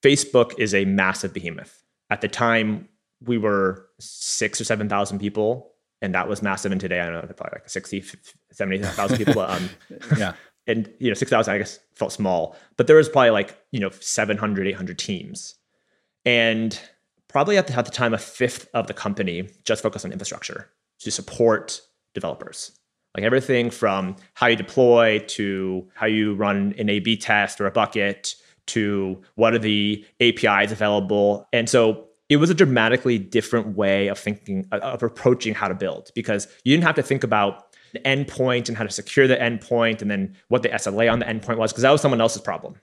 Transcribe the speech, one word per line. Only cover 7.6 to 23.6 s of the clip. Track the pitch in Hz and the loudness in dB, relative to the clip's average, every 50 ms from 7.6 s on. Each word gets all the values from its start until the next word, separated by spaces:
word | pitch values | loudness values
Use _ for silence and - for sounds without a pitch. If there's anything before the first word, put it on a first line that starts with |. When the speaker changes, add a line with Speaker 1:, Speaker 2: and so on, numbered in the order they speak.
Speaker 1:
like, | _ - | _ -10
sixty, | - 95 95 - - 98 - - - - _ - - _ _ _ | -12 -10 -10 -8 -10 -10 -10 -12 -20 -20 _ -20 -20 _ _ _
seventy | _ - 104 95 95 98 | _ -8 -4 -4 -2 -4
thousand | - 202 - - 101 - 254 247 | -4 -6 -4 -4 -2 -2 0 0
people. | - - - - | 2 2 2 2
Um, | 90 - 95 87 90 90 - _ _ _ | 0 -2 -4 -4 -6 -8 -10 _ _ _
Speaker 2:
<laughs> | - - - - 156 110 | -20 -20 -4 -2 0 0
Yeah. | 101 92 87 - - _ _ _ _ | 0 -4 -6 -10 -20 _ _ _ _
Speaker 1:
and, | - 107 113 110 - - _ | -4 -4 -2 -4 -8 -10 _
you | 131 123 | -2 -2
know, | 101 | 0
six | - 139 - | 0 -2 2
thousand, | - 110 113 107 98 | 2 2 2 2 0
I | 104 | -2
guess, | 104 - - - _ _ _ | -2 -6 -8 -20 _ _ _
felt | - 110 - - | -6 -6 -6 -4
small, | - 107 95 90 85 80 - - - _ _ _ | -4 -2 0 0 0 -2 -4 -8 -14 _ _ _
but | - 127 | -2 4
there | 110 156 | 8 8
was | 156 151 - | 8 8 6
probably, | - 139 127 117 | 4 4 6 6
like, | 110 104 101 - - _ _ _ | 4 4 0 -2 -8 _ _ _
you | - 120 | -6 -4
know, | 98 95 - - | -4 -4 -6 -8
seven | - - - - 107 104 107 | -10 -6 -2 -2 0 0 0
hundred, | 104 107 107 104 95 95 | -2 -2 -2 -2 -2 -2
eight | 98 98 | -2 -4
hundred | - 95 90 90 - | -4 -8 -10 -8 -10
teams. | - - 104 90 - - - - - - - _ _ _ _ _ _ _ _ _ _ _ _ _ _ | -8 -8 -8 -8 -8 -12 -16 -16 -16 -18 -20 _ _ _ _ _ _ _ _ _ _ _ _ _ _
And | 123 120 120 117 113 113 110 117 110 107 - - - _ _ _ _ _ _ _ _ | 2 2 4 2 2 0 0 -2 -4 -6 -8 -16 -20 _ _ _ _ _ _ _ _
probably | - 135 147 180 208 | -2 -2 0 2 2
at | 196 180 - | 0 0 2
the, | 131 123 | 2 0
at | 113 | 0
the | - | 0
time, | - - 123 117 113 | -2 -2 0 0 0
a | 104 | -2
fifth | - - - - 127 120 - - - _ - | -4 -10 -4 -2 -2 -2 -2 -6 -16 _ -4
of | 120 107 | -4 -4
the | - 107 | -4 -8
company | - - - 101 101 101 92 85 85 92 95 _ _ _ | -8 -6 -6 -4 -2 -4 -4 -4 -6 -8 -10 _ _ _
just | - 113 113 - | -4 -4 -2 -2
focused | - - 104 - | -4 -4 -4 -12
on | 90 - | -10 -10
infrastructure | - 98 - - - - - - - - _ _ _ _ _ _ _ | -10 -10 -10 -12 -12 -12 -12 -12 -12 -16 _ _ _ _ _ _ _
to | - 101 | -10 -8
support | - - 101 - - - 117 117 110 - - - - - _ _ _ _ _ _ _ | -8 -8 -8 -12 -2 2 4 4 4 2 0 -8 -12 -14 _ _ _ _ _ _ _
developers. | - - 85 - - - - - - - - _ _ _ _ _ _ _ _ _ | -10 -8 -8 -8 -10 -12 -18 -14 -16 -16 -16 _ _ _ _ _ _ _ _ _
Like, | - 98 | -2 0
everything | 113 123 131 127 - 135 120 | 2 2 2 2 2 0 2